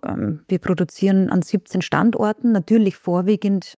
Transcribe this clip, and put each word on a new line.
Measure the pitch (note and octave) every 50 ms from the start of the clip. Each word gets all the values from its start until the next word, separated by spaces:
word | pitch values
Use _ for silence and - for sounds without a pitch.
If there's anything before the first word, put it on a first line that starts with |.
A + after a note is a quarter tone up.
| -
ähm, | - - - G#2+ G#2+ D#3 D3+ _
wir | - F#3+ F3
produzieren | - - F3+ D#3 F3+ - - - F#3+ G3 G3 F#3+ F#3+ -
an | - F#3
siebzehn | E3+ - - F#3 _ - - F#3
Standorten, | - - - C#3+ - A#3 A3+ - G#3+ G#3+ G#3+ - - A#3+
natürlich | A3 G3 D#3 - A3 A3+ G#3+ G3 -
vorwiegend | - - F#3 F3 F3+ F3+ G3 G#3+ - - G3+ G3 F#3 - - -